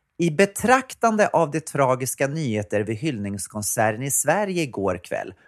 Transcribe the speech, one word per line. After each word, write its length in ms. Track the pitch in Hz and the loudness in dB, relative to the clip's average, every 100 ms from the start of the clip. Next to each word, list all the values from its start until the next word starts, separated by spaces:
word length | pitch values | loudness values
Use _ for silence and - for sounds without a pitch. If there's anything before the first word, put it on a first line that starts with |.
| _ - | _ -2
"I 140 | 170 | 0
betraktande 960 | 147 196 - 214 262 262 - 233 214 202 | 2 2 2 2 2 2 -2 0 2 2
av 240 | 156 156 | 4 2
de 80 | 156 | 0
tragiska 680 | 156 147 131 127 131 - 139 | -4 0 2 2 -2 -2 -2
nyheter 540 | 156 143 107 104 104 | -2 -2 -2 0 -2
vid 140 | 104 107 | -2 -2
hyllningskonserten 1080 | 156 117 101 98 - 110 107 - 110 107 | -4 -4 -6 -6 -8 -6 -4 0 2 0
i 80 | 139 | -2
Sverige 520 | - - 180 202 175 | -2 0 0 0 -2
igår 360 | 147 101 98 87 | -4 -2 -2 -2
kväll 300 | - - 50 - | -4 -8 -8 -14